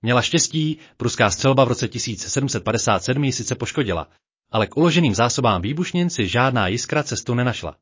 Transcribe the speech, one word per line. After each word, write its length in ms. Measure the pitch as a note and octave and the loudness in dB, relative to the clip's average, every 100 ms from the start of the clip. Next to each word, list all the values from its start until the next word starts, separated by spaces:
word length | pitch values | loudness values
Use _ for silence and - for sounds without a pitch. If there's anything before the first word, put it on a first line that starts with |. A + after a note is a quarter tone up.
Měla 200 | A#2 B2 | 2 2
štěstí, 560 | A#2 E3+ - D#3+ D#3 D#3 - _ | 2 0 0 0 -2 -4 -10 _
pruská 340 | A#2+ - A2 | -4 2 2
střelba 340 | - C3+ C3+ | 4 2 4
v 40 | B2+ | 4
roce 200 | B2 A2 | 2 -4
tisíc 400 | B2 B2 G2+ - | -6 -8 -8 -4
sedm 200 | - C3+ | -2 -2
set 160 | A2 | -2
padesát 400 | G2 A2+ - G2+ | -2 -2 2 0
sedm 200 | - C3 | 0 0
ji 80 | C#3 | 0
sice 220 | B2 A2+ | -2 -4
poškodila, 540 | B2 A#2+ - A#2+ E2+ D2+ _ _ _ _ | -6 -4 -2 -2 -2 -6 _ _ _ _
ale 160 | A2 G#2 | -2 0
k 100 | - | 2
uloženým 380 | E3+ D#3+ D#3+ | 4 4 2
zásobám 480 | G2+ A#2+ - A#2+ F#2+ | 4 2 2 2 2
výbušnin 480 | F#2+ D3+ F3+ F3+ F3 | -2 -4 -2 0 -2
si 180 | - G2 | -2 -2
žádná 400 | A#2+ C3 B2 F#2 | 2 2 2 0
jiskra 340 | A#2 - D3 | -2 -2 -4
cestu 320 | C#3+ A#2 - | -2 -6 -2
nenašla. 420 | A#2+ B2 A2+ D#2+ - | 0 0 -2 -8 -12